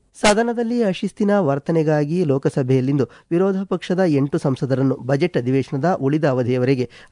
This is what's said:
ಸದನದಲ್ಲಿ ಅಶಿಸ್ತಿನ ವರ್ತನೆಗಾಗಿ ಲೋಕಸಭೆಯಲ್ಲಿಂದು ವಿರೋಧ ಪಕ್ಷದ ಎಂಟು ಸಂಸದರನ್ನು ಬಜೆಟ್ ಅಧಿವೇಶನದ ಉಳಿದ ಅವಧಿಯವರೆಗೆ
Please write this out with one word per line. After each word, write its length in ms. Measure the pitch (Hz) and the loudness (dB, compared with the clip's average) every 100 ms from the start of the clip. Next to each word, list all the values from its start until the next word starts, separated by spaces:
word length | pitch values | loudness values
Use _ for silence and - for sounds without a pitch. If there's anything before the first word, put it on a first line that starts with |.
| _ - | _ -2
ಸದನದಲ್ಲಿ 600 | 214 208 233 233 233 240 | 2 2 0 -2 -2 0
ಅಶಿಸ್ತಿನ 480 | 214 180 202 - 214 202 | 0 -2 -6 -2 0 2
ವರ್ತನೆಗಾಗಿ 880 | 156 139 - 165 156 151 147 175 | 2 0 0 0 2 0 0 0
ಲೋಕಸಭೆಯಲ್ಲಿಂದು 840 | 160 135 151 147 127 131 127 143 120 - - | 0 0 0 0 0 0 2 0 -2 -6 -4
ವಿರೋಧ 320 | 170 196 190 | 0 0 -2
ಪಕ್ಷದ 420 | 190 185 - 180 185 | -4 -4 -2 0 2
ಎಂಟು 320 | 139 139 165 | 2 0 0
ಸಂಸದರನ್ನು 560 | 147 127 127 127 135 | -2 -2 -2 0 0
ಬಜೆಟ್ 420 | 127 123 139 175 143 | -2 -2 0 0 -2
ಅಧಿವೇಶನದ 600 | 120 135 - 143 160 - | 0 0 -2 -2 -2 0
ಉಳಿದ 240 | 135 156 | 0 0
ಅವಧಿಯವರೆಗೆ 640 | 151 127 120 127 127 135 123 - - | 0 0 0 0 2 0 -2 -10 -6